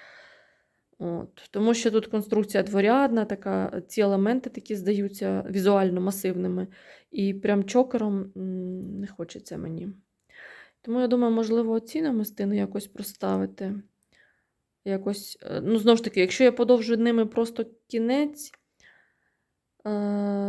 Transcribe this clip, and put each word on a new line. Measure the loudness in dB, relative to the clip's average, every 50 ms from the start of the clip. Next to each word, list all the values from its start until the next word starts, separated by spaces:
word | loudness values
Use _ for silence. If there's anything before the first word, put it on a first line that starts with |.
| -20 -20 -20 -20 -20 -20 -20 _ _ _ _ _ _ _ _ _ _ _ _ -10
От. | -8 -6 -6 -6 -8 -12 _ -20 -20 -8
Тому | -4 0 2 2 2
що | 2 2 2
тут | 2 2 0
конструкція | 0 -2 -4 -2 0 0 0 0 2 0 0 0
дворядна, | 2 2 4 4 6 6 4 4 4 2 0 0
така, | -2 -4 -6 -4 -2 -2 -2 -2 -2 -4 -8 -10
ці | -4 0 0
елементи | 2 4 4 4 2 2 2 0 -2 -6
такі | -10 -12 -10 -8 -8
здаються | -2 0 0 0 0 -2 -4 -6 -6 -4 -4 -2 -4 -4 -4
візуально | -4 0 2 4 4 4 4 2 0 0
масивними. | -2 -2 -2 -2 -2 -2 -2 -2 -2 -2 -4 -4 -6 -8 -12 -18 -20 -20 -20 -20 _ _
І | -4 -2 -2 -2 -2
прям | -2 0 2 2 2 0
чокером, | 2 2 2 2 2 0 -2 -2 -2 -2 -4 -6 -8 -10
м, | -10 -8 -8 -6 -6 -8 -8 -8 -10 -10 -10 -10 -10
не | -10
хочеться | -12 -12 -12 -14 -12 -14 -18 -16 -14 -12
мені. | -10 -10 -8 -8 -8 -10 -10 -12 -14 _ _ _ _ _ _ _ -20 -20 -20 -20 -20 -20 -20 _ _
Тому | -8 -4 -2 0
я | 2
думаю, | 2 2 2 4 4 2
можливо, | 2 2 2 2 2 2 0 0 -2
ці | -2 -4 -4 -2
намистини | -2 0 0 0 -2 -4 -4 -4 -2 -2 0
якось | 0 -2 -2 -4 -8 -10
проставити. | -10 -12 -12 -12 -12 -8 -6 -4 -2 0 0 -2 -4 -6 -8 -8 -8 -8 -10 -12 _ _ _ _ _ _ _ _ _ _ _ _ _ _ _ _ _ _ _ -6
Якось, | -4 -4 -4 -2 -4 -6 -6 -8 -14 -16 -16
е, | -12 -8 -6 -4
ну, | 0 0 0 4
знову | 6 6 6
ж | 6 2
таки, | 0 2 2
якщо | 2 2 4 4 6
я | 6
подовжу | 6 4 4 4 4 4 4 2 0
ними | 2 2 4 4 4 2
просто | 2 0 0 -2 0 -2 -6 -8 -8 -10 _ _
кінець, | _ -4 -2 0 0 2 2 0 -2 -4 -10 -16 -16 -18 _ _ _ _ _ _ _ _ _ _ _ _ _ _ _ _ _ _ _ _ _ _ _ _ _ -6
е, | -4 -4 -2 -2 0 0 0 0 0 0 -2 -2